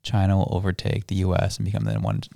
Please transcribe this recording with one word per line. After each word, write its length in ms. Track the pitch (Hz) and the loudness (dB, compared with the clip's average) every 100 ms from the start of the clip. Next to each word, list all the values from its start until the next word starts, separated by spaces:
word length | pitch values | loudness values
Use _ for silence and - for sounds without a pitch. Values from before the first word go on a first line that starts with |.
China 360 | - 107 98 98 | -2 2 4 4
will 100 | - | 2
overtake 580 | 90 98 - - - - | 0 -2 -2 -2 -4 -2
the 80 | 95 | 0
U 180 | 92 | 0
S 240 | 87 - - | 2 0 -2
and 80 | - | -4
become 180 | 104 | -2
the 100 | 104 - | -2 -2
one, 200 | - 107 - | -2 -2 -4